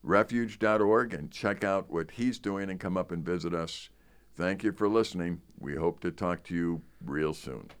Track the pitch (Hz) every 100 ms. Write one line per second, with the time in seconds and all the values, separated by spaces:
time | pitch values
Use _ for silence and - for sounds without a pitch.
0 | 64 98 113 120 117 104 107 107 104 113
1 | 120 87 78 - 104 98 104 98 80 82
2 | 80 - 120 117 101 98 98 92 98 92
3 | 87 85 82 87 85 85 82 - - _
4 | _ - _ - 90 98 110 92 104 110
5 | 110 90 87 82 - - 67 71 85 82
6 | 87 80 90 87 - 87 85 82 - -
7 | - 71 78 78 - 62 50 -